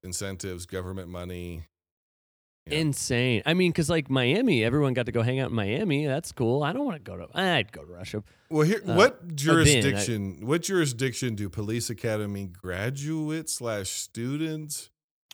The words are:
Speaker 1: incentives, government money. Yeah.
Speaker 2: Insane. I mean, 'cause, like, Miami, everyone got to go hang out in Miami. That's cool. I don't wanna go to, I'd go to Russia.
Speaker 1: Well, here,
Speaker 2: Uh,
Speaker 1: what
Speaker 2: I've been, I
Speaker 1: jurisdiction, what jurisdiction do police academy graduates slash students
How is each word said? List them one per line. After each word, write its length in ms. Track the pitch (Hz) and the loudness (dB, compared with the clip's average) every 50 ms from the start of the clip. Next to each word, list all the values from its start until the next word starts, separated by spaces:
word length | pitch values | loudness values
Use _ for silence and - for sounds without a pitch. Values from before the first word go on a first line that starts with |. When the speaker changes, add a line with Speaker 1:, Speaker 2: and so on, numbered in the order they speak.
| - | -12
Speaker 1:
incentives, 640 | 92 90 - 101 98 95 87 - 95 90 87 90 | -10 -8 -6 -6 -6 -6 -6 -8 -8 -8 -8 -8
government 420 | - 92 92 90 92 95 95 87 87 | -8 -6 -6 -6 -6 -8 -8 -8 -10
money. 580 | 90 87 90 90 90 87 87 87 85 82 80 - _ _ _ _ _ _ _ _ _ _ _ _ _ _ _ _ _ _ - | -10 -8 -8 -8 -8 -8 -8 -8 -10 -10 -12 -14 _ _ _ _ _ _ _ _ _ _ _ _ _ _ _ _ _ _ -8
Yeah. 100 | - 147 156 | -4 -2 0
Speaker 2:
Insane. 640 | 160 147 131 - - - 123 120 127 127 117 - - | 0 0 0 -2 -2 0 2 2 4 4 2 2 2
I 80 | 151 170 | 2 2
mean, 160 | 185 180 170 147 | 4 4 2 2
'cause, 160 | 175 151 151 | 2 0 2
like, 200 | 170 160 135 135 | 0 0 0 0
Miami, 540 | 135 131 123 123 160 220 269 233 151 113 107 | 2 2 4 4 4 4 4 4 4 4 4
everyone 300 | 120 135 151 143 135 120 | 4 4 4 2 2 2
got 140 | 127 113 | 0 0
to 40 | 120 | 0
go 100 | 113 117 113 | 0 2 2
hang 160 | 123 131 135 | 2 2 0
out 100 | 131 - | -2 -2
in 60 | 113 | 0
Miami. 500 | 113 98 101 113 175 220 175 139 143 151 | 0 0 0 0 0 0 0 0 0 0
That's 260 | 139 131 160 - - | 0 -2 -4 -4 -6
cool. 300 | - - 120 113 127 147 | -4 0 0 2 2 2
I 120 | 143 151 214 | 0 0 -2
don't 120 | 269 294 | -2 -2
wanna 140 | 254 170 139 | -4 -4 -6
go 160 | - - 92 | -10 -12 -12
to, 100 | 90 87 - - | -12 -12 -8 -4
I'd 380 | 175 190 180 165 127 95 - | 0 0 2 2 2 0 -2
go 120 | - 78 71 | -6 -16 -16
to 80 | 87 | -16
Russia. 320 | 87 87 92 - - 107 - _ _ _ _ - | -14 -14 -10 -8 -8 -8 -8 _ _ _ _ -2
Speaker 1:
Well, 160 | 160 151 151 | 2 4 4
here, 140 | 170 226 - - | 4 4 2 0
Speaker 2:
Uh, 80 | 175 - | 2 6
Speaker 1:
what 200 | 180 226 269 - | 6 6 6 6
Speaker 2:
I've 60 | - | 0
been, 100 | 175 175 | -10 -8
I 40 | 156 | -6
Speaker 1:
jurisdiction, 1120 | 139 143 165 165 165 151 147 143 117 104 139 131 104 101 120 113 104 98 95 82 73 107 | 0 2 4 6 8 8 8 8 6 4 4 2 0 0 0 -2 -2 -2 -4 -6 -6 -2
what 160 | 123 156 175 | 0 0 0
jurisdiction 720 | - - 190 180 160 135 117 113 135 127 117 - 131 120 110 | 0 0 2 2 2 2 0 -2 -2 -2 -2 -2 -2 -2 -2
do 140 | 101 104 90 | -2 -4 -6
police 400 | - 113 104 107 117 120 - - | -4 -4 -4 -2 -2 -2 -2 -4
academy 560 | 110 - - 113 107 107 104 101 101 98 98 | -6 -4 -2 -2 -2 -2 -2 -4 -4 -6 -8
graduates 1040 | 90 87 - - 92 87 92 107 127 139 139 143 156 160 156 151 151 156 160 156 - - | -10 -12 -10 -8 -6 -4 -4 -4 -4 -4 -4 -6 -6 -4 -4 -4 -4 -4 -4 -6 -6 -6
slash 360 | - 120 117 107 101 98 - | -4 -4 -2 -2 -2 -4 -4
students 1000 | - - - - - 110 120 127 143 151 160 160 156 156 156 147 - - - - _ _ _ _ _ _ _ - | -6 -8 -8 -8 -8 -6 -6 -4 -4 -2 -4 -4 -4 -6 -8 -8 -10 -10 -12 -14 _ _ _ _ _ _ _ -20